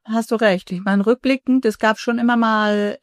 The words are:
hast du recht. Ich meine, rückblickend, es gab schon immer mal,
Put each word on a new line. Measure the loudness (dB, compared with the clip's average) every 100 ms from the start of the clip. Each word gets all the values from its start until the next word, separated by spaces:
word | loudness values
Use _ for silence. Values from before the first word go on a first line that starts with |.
hast | -6 -4 -2
du | 0
recht. | 0 0 -4
Ich | -8
meine, | -2 0
rückblickend, | 2 0 0 -2 0 0 0
es | 0
gab | 0 0
schon | -2 -2
immer | 0 2
mal, | 2 2 0 0 -2 -6